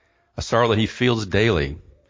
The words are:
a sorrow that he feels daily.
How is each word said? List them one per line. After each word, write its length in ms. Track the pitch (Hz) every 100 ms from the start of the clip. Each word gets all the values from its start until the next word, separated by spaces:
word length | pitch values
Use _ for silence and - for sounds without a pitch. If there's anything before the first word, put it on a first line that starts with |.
| _ _ _ -
a 40 |
sorrow 280 | - 117 117
that 100 | 107
he 80 | 110
feels 380 | - 123 113 104
daily. 520 | 98 113 90 67 73 - - _